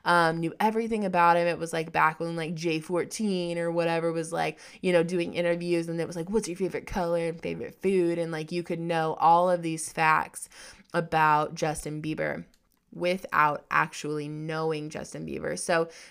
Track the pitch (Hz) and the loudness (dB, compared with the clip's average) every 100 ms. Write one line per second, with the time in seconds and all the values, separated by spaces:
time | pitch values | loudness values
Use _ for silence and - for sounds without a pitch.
0 | - 175 165 165 165 - 220 220 233 226 | 2 4 4 2 -2 0 0 0 -2 -2
1 | 196 180 170 170 170 160 165 165 160 156 | 0 4 6 6 4 -2 -2 -4 -2 2
2 | 156 160 165 165 160 165 170 160 160 175 | 2 2 -4 -4 -4 -4 -2 -2 -2 -2
3 | 156 - 214 185 175 170 170 170 170 165 | -2 -2 -2 0 -2 -2 -2 0 0 0
4 | 165 165 160 165 156 160 - - 185 175 | 0 -2 -4 -2 -4 -4 -14 -6 2 4
5 | 170 180 170 - 175 175 175 170 165 165 | 4 0 -2 0 0 0 0 0 0 -4
6 | 165 175 170 220 165 180 180 151 - 202 | -6 -6 -4 -2 -2 -4 -4 -4 -6 -4
7 | 170 170 165 170 175 165 - - 185 190 | 0 0 -2 -6 -8 -8 -10 -4 0 2
8 | 170 170 165 160 160 175 170 165 170 165 | 2 0 -2 -4 -6 -6 -4 -4 -2 0
9 | 160 - 160 170 180 175 165 160 - - | 0 4 6 6 6 2 0 -4 -6 2
10 | 160 156 - - - - - - _ 175 | 4 4 2 -8 -18 -18 -20 -20 _ -4
11 | 170 160 156 151 151 165 156 156 147 151 | 0 4 4 4 2 -2 -4 -4 -6 -8
12 | 156 160 151 151 175 _ _ _ _ 165 | -6 -4 -4 -4 -10 _ _ _ _ -4
13 | 175 185 - 156 151 147 - 151 156 - | -2 -2 0 2 2 2 -2 0 0 -4
14 | 151 151 147 151 156 160 160 156 151 - | -6 -6 -6 -8 -6 -4 -2 -2 -6 -10
15 | - 151 156 - 156 151 - 170 165 - | -10 -10 -8 -8 -6 -6 0 0 0 -6
16 | - | -20